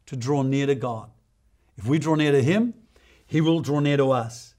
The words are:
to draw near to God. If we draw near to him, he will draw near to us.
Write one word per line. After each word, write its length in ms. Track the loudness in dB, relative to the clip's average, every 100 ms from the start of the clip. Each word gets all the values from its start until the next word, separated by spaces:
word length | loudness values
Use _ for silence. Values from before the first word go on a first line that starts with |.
| -14
to 100 | -8
draw 260 | -2 0
near 240 | 0 0 0
to 80 |
God. 360 | -2 -4 -8 -14 _ _ _ _ _ _ -10
If 100 | -2
we 120 | 0
draw 160 | 0
near 180 | 0 2
to 100 | 2
him, 320 | 2 2 0 -4 _ _ _ _ -6
he 140 | 0
will 200 | 2 0
draw 200 | 0 0
near 160 | 2 2
to 160 | 2
us. 420 | 0 -2 -10 -20